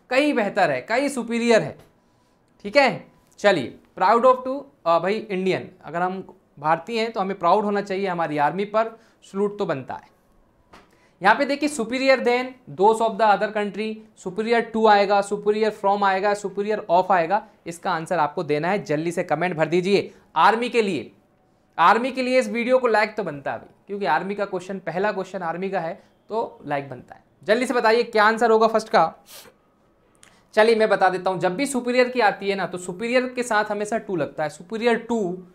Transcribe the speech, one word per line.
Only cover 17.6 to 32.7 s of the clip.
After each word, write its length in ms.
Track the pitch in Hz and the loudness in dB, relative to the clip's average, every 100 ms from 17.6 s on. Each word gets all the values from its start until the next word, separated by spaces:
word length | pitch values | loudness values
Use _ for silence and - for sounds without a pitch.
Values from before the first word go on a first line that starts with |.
| - | -14
इसका 240 | - 196 | -8 -4
आंसर 280 | 165 165 170 | -4 -2 0
आपको 240 | 151 190 | 0 -2
देना 240 | 147 147 170 | -2 -2 0
है। 160 | 160 | -2
जल्दी 280 | 139 147 170 | -2 -4 -2
से 120 | 180 | -4
कमेंट 320 | 170 151 180 160 | -2 -2 -2 -2
भर 100 | 151 | 0
दीजिए 480 | 180 180 185 110 - _ 156 | 0 2 0 0 -10 _ 4
आर्मी 340 | 190 226 240 | 4 4 0
के 120 | 233 | 0
लिए, 300 | 196 135 104 _ _ _ _ _ _ - | 0 -2 -8 _ _ _ _ _ _ 2
आर्मी 320 | 175 226 262 | 4 4 0
के 100 | 262 | -4
लिए 180 | 254 254 | 0 0
इस 100 | 214 | 0
वीडियो 300 | 226 233 254 | -2 2 2
को 80 | 247 | 4
लाइक 280 | 214 220 220 | 2 0 -2
तो 80 | |
बनता 280 | 170 143 139 | -8 -6 -8
है 60 | 113 | -10
अभी, 160 | - _ - | -12 _ -12
क्योंकि 180 | 202 185 | -6 0
आर्मी 300 | 160 190 202 | 0 -2 -6
का 100 | 202 | -4
क्वेश्चन, 340 | 185 180 190 | -6 -8 -10
पहला 320 | 165 175 214 | -6 -4 -2
क्वेश्चन 300 | 190 185 190 | -4 -8 -8
आर्मी 280 | 165 175 190 | -8 -6 -4
का 100 | 185 | -4
है 240 | 165 202 _ _ - | -6 -10 _ _ -8
तो 300 | 226 - - 143 | -6 -6 -10 -6
लाइक 240 | 139 135 | -6 -6
बनता 260 | 123 - - | -16 -18 -20
है। 80 | _ _ | _ _
जल्दी 220 | 160 240 254 | 0 0 0
से 80 | |
बताइए 300 | 247 220 240 | 2 4 2
क्या 200 | 233 214 | 2 2
आंसर 280 | 214 220 233 | 2 4 4
होगा 160 | 220 220 | 4 4
फर्स्ट 220 | 220 214 | 2 2
का। 260 | 196 165 - - - - _ _ _ _ _ _ _ _ _ _ 214 | 2 2 -2 -20 -20 -20 _ _ _ _ _ _ _ _ _ _ 2
चलिए 200 | 220 220 | 4 4
मैं 140 | 214 | 4
बता 200 | 190 185 | 4 2
देता 200 | 185 190 | 2 -2
हूँ, 100 | 180 | 0
जब 160 | 180 180 | -2 0
भी 100 | 285 | -2
सुपीरियर 440 | 247 240 254 247 | -2 0 2 2
की 100 | 247 | 2
आती 300 | 208 196 196 | 0 0 -4
है 60 | 196 | -4
ना, 120 | |
तो 100 | 180 | -4